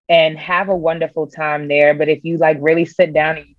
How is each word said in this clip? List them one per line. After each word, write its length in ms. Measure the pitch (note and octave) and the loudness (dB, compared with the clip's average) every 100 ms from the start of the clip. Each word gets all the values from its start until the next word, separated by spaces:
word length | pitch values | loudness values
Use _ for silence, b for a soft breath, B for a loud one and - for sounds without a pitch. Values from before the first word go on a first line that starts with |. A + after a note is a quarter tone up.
| - | 0
and 260 | E3+ D#3+ D#3 | 2 2 -2
have 300 | - F3+ G3 | -4 -4 -2
a 80 | F#3 | -2
wonderful 500 | D#3+ E3 D#3+ - D3+ | -2 -2 -4 -6 -8
time 420 | - D#3 D3 D3 | -6 -6 -4 -2
there. 260 | C#3+ D3 | 2 4
But 160 | D3+ D3+ | 4 0
if 120 | D3 | 0
you, 140 | E3 E3 | -2 0
like, 220 | D#3+ D3+ | 0 2
really 240 | D3 E3 | 2 0
sit 300 | E3 - F3 | 0 0 0
down 240 | D#3 D#3 D#3+ | 2 -2 -4
and 80 | |
you 60 | - | -10